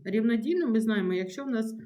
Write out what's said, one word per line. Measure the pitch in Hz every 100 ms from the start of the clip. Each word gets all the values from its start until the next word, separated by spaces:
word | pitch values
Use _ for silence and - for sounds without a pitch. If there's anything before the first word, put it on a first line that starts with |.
Рівнодійну | - 214 226 233 285 359 294
ми | 220
знаємо, | 220 208 185
якщо | 180 185 -
в | 277
нас | 226 220 -